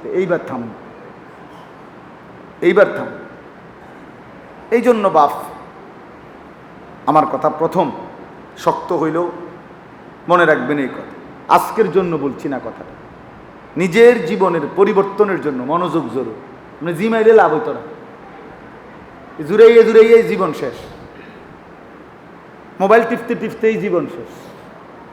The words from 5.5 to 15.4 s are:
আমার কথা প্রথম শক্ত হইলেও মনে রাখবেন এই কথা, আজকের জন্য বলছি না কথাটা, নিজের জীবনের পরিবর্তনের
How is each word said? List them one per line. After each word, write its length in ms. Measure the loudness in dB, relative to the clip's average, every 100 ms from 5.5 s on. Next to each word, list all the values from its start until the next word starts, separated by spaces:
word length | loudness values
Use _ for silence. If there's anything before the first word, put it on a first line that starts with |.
| -18 -20 -20 -20 -20 -20 -20 -20 -20 -20 -20 -20 -20 -20 -14 -2
আমার 200 | 0 0
কথা 240 | -2 -4
প্রথম 420 | -2 -4 -2 -4 -6 -16 -18 -20 -20 -20 -6
শক্ত 360 | -4 -4 -4
হইলেও 380 | -4 -2 -4 -6 -8 -16 -20 -20 -20 -20 -20 -20 -20 0
মনে 160 | 2 4
রাখবেন 340 | 2 0 -4
এই 80 | -6
কথা, 680 | -8 -16 -18 -20 -20 0
আজকের 380 | 0 0 -2 0
জন্য 240 | 0 -2 -4
বলছি 340 | -6 -8 -8
না 100 | -8
কথাটা, 340 | -10 -16 -20 -20 -20 -20 -20 -20 -20 -20 -14 -4
নিজের 480 | -2 6 6 6 -2
জীবনের 360 | -2 0 -2 -4 0
পরিবর্তনের 680 | 2 2 0 0 0 0